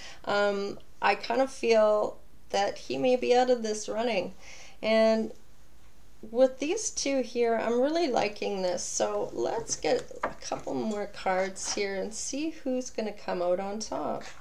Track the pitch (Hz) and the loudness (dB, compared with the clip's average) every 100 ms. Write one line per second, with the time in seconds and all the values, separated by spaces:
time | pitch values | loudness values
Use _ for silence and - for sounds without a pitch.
0 | - - - 202 208 202 202 - - - | -12 -10 -2 2 2 2 -2 -6 -10 -2
1 | 202 202 - 240 262 - 233 226 214 214 | 0 2 0 2 2 0 4 6 8 6
2 | - - - - - 202 202 - - 254 | 2 -4 -12 -14 -4 0 0 -2 -6 0
3 | 262 254 247 247 254 247 220 214 - 208 | 4 4 6 6 6 4 2 -4 -4 -2
4 | 240 202 180 - - - - - 220 220 | 0 0 -2 -6 -12 -12 -12 -4 2 6
5 | 220 220 220 - - - - - - - | 6 6 2 -6 -14 -14 -14 -14 -14 -14
6 | - - 220 226 262 262 285 427 - - | -14 -12 -4 4 4 4 -2 -2 -2 -2
7 | 277 269 240 240 233 226 226 240 269 330 | 0 0 0 2 2 2 2 2 4 4
8 | 339 240 208 208 202 196 185 180 - - | 2 2 0 0 -2 0 0 -2 -2 0
9 | 208 208 - - - - 226 - - - | 0 0 -4 -2 -2 -2 -4 -2 0 0
10 | - - - - - - - 269 226 208 | -2 -6 -6 -6 -6 -6 -4 -2 -2 -2
11 | 202 - 202 185 190 190 - - 202 196 | -6 -4 0 2 0 -2 -4 -2 -2 -2
12 | 196 220 - 269 320 320 269 254 254 - | -4 -6 -6 -4 -4 -4 -2 -2 -4 -4
13 | 214 202 - 185 175 180 196 214 208 - | -6 -6 -4 0 2 2 0 -4 -4 -4
14 | 294 - - - | -2 -4 -6 -12